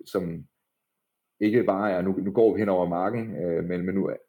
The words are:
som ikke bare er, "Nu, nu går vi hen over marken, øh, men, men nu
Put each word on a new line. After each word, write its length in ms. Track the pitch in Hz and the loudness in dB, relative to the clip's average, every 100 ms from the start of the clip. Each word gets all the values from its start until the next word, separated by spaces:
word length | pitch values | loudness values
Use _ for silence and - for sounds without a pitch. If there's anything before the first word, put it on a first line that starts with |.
| - | -6
som 400 | 98 87 82 - _ _ _ _ _ _ _ _ - | -4 -4 -8 -12 _ _ _ _ _ _ _ _ -2
ikke 240 | 107 117 | 2 2
bare 260 | 98 95 104 | 2 2 2
er, 120 | 90 | 0
"Nu, 100 | 92 | 0
nu 200 | 95 98 | -2 -2
går 200 | 107 113 | 4 4
vi 80 | 95 | 4
hen 80 | 101 | 2
over 200 | 92 87 | 2 2
marken, 480 | 87 95 117 113 - | 0 -2 -4 -6 -4
øh, 280 | 87 85 | -2 -2
men, 220 | 87 90 90 | -2 -2 -2
men 80 | |
nu 160 | 95 71 - | -2 -2 -4